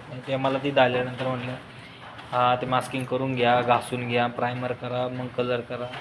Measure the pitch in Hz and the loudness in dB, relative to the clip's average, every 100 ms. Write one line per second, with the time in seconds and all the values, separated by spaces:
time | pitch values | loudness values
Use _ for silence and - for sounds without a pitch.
0 | - 127 135 135 135 135 143 135 127 123 | -10 -12 -4 0 2 0 2 6 6 4
1 | 127 123 131 127 123 127 - - - - | -2 -2 -2 -2 -4 -8 -12 -18 -18 -18
2 | - - - 123 123 127 127 127 123 135 | -16 -16 -4 2 4 4 2 0 0 -4
3 | 127 127 135 127 120 123 120 120 - 123 | -2 -2 0 2 4 4 6 4 2 -4
4 | 123 120 120 120 120 123 127 120 123 123 | 0 2 2 0 -2 -2 -4 -4 -4 -2
5 | 127 127 127 127 123 123 117 123 123 131 | -2 -4 -6 -2 0 0 -2 -8 -8 -10